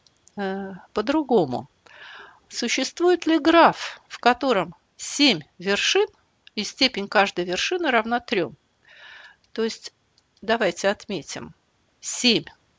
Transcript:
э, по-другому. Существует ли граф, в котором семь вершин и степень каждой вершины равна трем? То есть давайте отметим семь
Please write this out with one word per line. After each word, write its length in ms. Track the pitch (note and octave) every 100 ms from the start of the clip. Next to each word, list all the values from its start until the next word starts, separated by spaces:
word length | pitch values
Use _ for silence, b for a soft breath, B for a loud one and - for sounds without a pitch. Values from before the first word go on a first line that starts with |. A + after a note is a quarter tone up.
| _ _ _ -
э, 380 | G3 G3 G3 F3+ -
по-другому. 760 | - G#3+ D4+ C4+ A#3 C#3+ B2 C#3+ _ - B B B B B _
Существует 800 | - A#3 - C4 - F4 F4 D#4
ли 120 | D#4+
граф, 640 | D#4+ E4 C4+ - - - _
в 120 | -
котором 560 | A#3+ B3 C#4 G3+ F3 - _ -
семь 460 | - - C#4+ F3 - -
вершин 480 | F3+ G3+ - G4 G#4 _ _ _ -
и 100 | -
степень 440 | G3+ - B3+ G3+ G3+
каждой 360 | G#3+ G3+ -
вершины 460 | F3+ F3+ - F4+ E4
равна 300 | A#3+ A3 A#3+
трем? 360 | - G#3+ D#3 - _ _ B B B B B B _
То 120 | -
есть 280 | A3+ - - _ _ _ _ _
давайте 460 | G3 A3+ G3+ - G3
отметим 680 | G#3 - F#3 D3 - C#3 - _ _ _ _
семь 440 | - - B3 G3 D3 - _